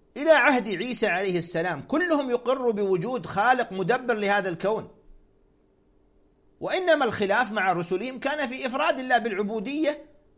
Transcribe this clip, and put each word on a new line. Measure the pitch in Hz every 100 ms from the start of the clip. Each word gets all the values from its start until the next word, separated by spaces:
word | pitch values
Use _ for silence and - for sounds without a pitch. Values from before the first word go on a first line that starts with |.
| _ -
إلى | 302
عهد | 294 247 254 196
عيسى | 180 247 240 214
عليه | 175 196 175
السلام، | 165 170 175 151
كلهم | - 294 359 302 269
يقر | 240 240 262 247
بوجود | 208 202 185 196 208 160
خالق | 196 226 254 233
مدبر | 190 185 254 247
لهذا | 226 202 202 190
الكون، | 170 190 220 - - - - _ _ _ _ _ _ _ _ _ _ _ _ _ _
وإنما | 170 311 359 302
الخلاف | 254 - 196 208 240
مع | 214 190
رسلهم | 175 170 185 240 254
كان | 269 302 269
في | 254 262
إفراد | 254 311 269
الله | 254 240
بالعبودية | 226 190 208 220 208 294 311 294 - _ _